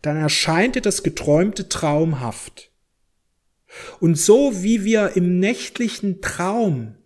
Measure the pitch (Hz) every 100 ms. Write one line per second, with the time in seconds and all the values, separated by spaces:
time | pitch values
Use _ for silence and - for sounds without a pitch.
0 | 151 151 151 - - 165 233 254 208 -
1 | 165 - - 151 190 208 185 - 156 147
2 | 165 143 120 - - - - _ _ _
3 | _ _ _ _ _ _ _ - - -
4 | 165 156 - 226 285 202 190 226 196 220
5 | 202 190 175 180 196 240 - - 233 -
6 | 202 185 - - 180 226 214 139 110 107